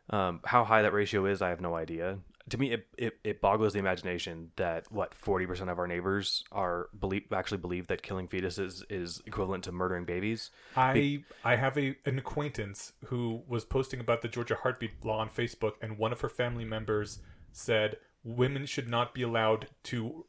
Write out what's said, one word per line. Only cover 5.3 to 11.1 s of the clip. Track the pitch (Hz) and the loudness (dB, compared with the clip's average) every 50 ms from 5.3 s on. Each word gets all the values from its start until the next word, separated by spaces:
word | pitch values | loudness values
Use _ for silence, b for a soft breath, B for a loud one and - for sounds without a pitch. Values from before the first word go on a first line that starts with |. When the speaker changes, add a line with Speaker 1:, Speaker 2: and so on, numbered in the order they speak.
| 98 92 92 | 2 2 2
Speaker 1:
percent | 87 90 92 95 90 | 0 -2 -4 -4 -4
of | 87 87 | -2 -2
our | 87 | -2
neighbors | 90 87 87 87 95 98 101 95 - - - - - | 0 0 0 0 2 0 0 0 0 -2 -2 -4 -4
are | - 101 95 90 87 87 87 - - 101 | -2 -2 0 0 0 -2 -4 -6 -6 -4
belie-, | 101 95 95 101 - - | -2 -2 -2 -2 -2 -2
actually | 104 92 92 - 107 92 | -2 -2 0 -2 -4 -4
believe | 80 90 90 90 87 - | -2 -4 -4 -4 -2 -2
that | 92 - | -4 -4
killing | - - 101 95 92 87 | -4 -4 -4 -4 -4 -4
fetuses | - 92 92 92 87 101 95 95 92 - - - | -4 -2 -2 -2 -2 -2 -4 -4 -6 -8 -8 -8
is | 101 92 87 85 85 - - - | -6 -4 -4 -4 -4 -6 -6 -6
equivalent | - 110 95 92 95 90 - | -4 -2 -2 -2 -2 -4 -4
to | 95 | -6
murdering | 87 90 92 92 92 87 87 | -4 -2 0 0 0 -2 -2
babies? | 87 85 90 95 110 113 110 - - B B B B B | -2 -2 -2 0 -2 -2 -4 -6 -10 B B B B B
Speaker 2:
I, | 127 131 131 131 | 4 4 6 6
Speaker 1:
Be- | 120 143 143 | 4 4 4